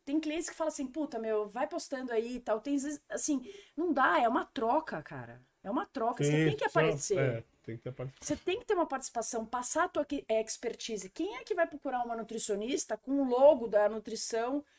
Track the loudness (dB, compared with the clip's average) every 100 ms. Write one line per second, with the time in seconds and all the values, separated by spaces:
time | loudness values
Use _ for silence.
0 | -2 0 0 -2 -4 -4 -4 -2 -6 -4
1 | -4 -4 0 0 -2 -4 -4 -4 -6 -6
2 | -2 -2 -2 -6 -2 -2 0 -2 -2 -8
3 | -6 -2 0 0 -4 -16 -12 -4 0 4
4 | 4 4 4 2 -2 -2 2 2 0 -8
5 | -8 -12 -12 -16 _ _ -4 -4 -4 -2
6 | -2 2 2 4 4 2 0 2 2 0
7 | 0 2 2 -2 -8 _ -12 -10 -10 -8
8 | -10 -10 -6 -4 -4 -4 -2 0 0 -4
9 | -6 -4 -4 -4 -4 -6 -2 0 0 -2
10 | -2 -6 0 0 0 -4 -6 -8 -6 -6
11 | -8 -6 -6 -6 -4 0 0 -2 -4 -4
12 | -4 -4 -4 -4 -2 0 0 -2 -2 -6
13 | 0 2 4 8 8 8 4 4 4 2
14 | -6 -6 -2 -2 0 -2 -6